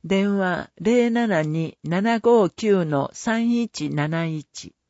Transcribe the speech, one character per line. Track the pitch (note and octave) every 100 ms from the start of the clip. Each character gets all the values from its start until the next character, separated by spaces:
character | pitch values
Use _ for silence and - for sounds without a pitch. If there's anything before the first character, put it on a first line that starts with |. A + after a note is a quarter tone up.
| E3
電 | F#3+ G3+ G3
話 | F#3 F3 - _
零 | F3 A#3+ A#3+
七 | A#3 A#3 E3+
二 | D#3 D#3 D#3+ -
七 | D3 F3 A3 A3+
五 | A#3 A#3 F3+
九 | - G#3+ G3
の | D#3+ C#3+ C3+
三 | - A#3 A3+ A#3
一 | A#3+ A#3 - D3+
七 | D3 D3+ E3 E3
一。 | D#3 C#3+ - - _